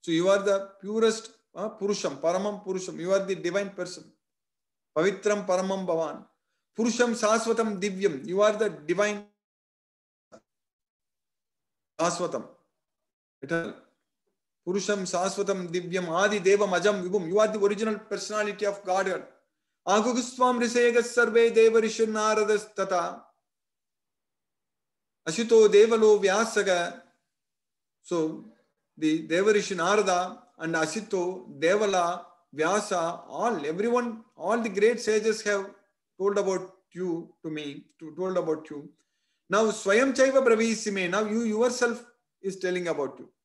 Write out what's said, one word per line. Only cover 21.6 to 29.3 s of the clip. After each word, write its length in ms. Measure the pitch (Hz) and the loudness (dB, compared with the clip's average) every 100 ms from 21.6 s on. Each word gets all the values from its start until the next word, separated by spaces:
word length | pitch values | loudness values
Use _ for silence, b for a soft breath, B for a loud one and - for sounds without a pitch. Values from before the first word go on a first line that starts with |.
| 226 226 220 220 220 214 214 214 208 208 202 - 190 185 175 180 - _ _ _ _ _ _ _ _ _ _ _ _ _ _ _ _ _ _ _ - | 6 4 0 0 -2 0 0 2 2 0 -2 -6 -2 -2 -2 -8 -18 _ _ _ _ _ _ _ _ _ _ _ _ _ _ _ _ _ _ _ -8
అసితో 340 | 165 226 226 214 | -4 4 6 8
దేవలో 420 | 202 226 226 214 | 8 6 6 6
వ్యాసగ." 560 | 208 196 196 220 214 190 175 175 - _ _ _ _ _ _ _ _ _ _ | 6 4 2 0 0 0 0 -2 -8 _ _ _ _ _ _ _ _ _ _
So, 420 | - 175 156 - - _ _ _ _ - | -6 -4 -2 -6 -16 _ _ _ _ -4
the 300 | 156 156 | -2 -2
Devarishi 500 | 160 | 0